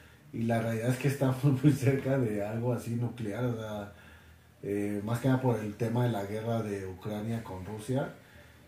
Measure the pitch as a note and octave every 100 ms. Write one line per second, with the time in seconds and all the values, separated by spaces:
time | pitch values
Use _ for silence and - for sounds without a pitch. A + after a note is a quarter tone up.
0 | - - - A2+ A#2 A2+ A2+ A2+ A#2+ B2
1 | C#3 - C3 B2+ C#3+ B2+ D3 B2+ C#3 C3+
2 | C3+ C3+ A2+ G#2 G#2 A2+ B2 A#2 A2+ A#2
3 | A#2 - G#2 G#2 B2 A2+ A2 G#2 G2+ -
4 | - - - - - - G2 G2+ G2+ G#2
5 | G#2 A#2+ C3+ B2+ B2+ A2 G#2 G2+ A2+ A#2+
6 | B2 G2+ G2 A2 A2+ A#2 G#2+ G2 F#2+ F#2
7 | G#2+ G#2 A2 A2+ - F#2 F2+ G#2+ A#2 C3
8 | F3 - - - - -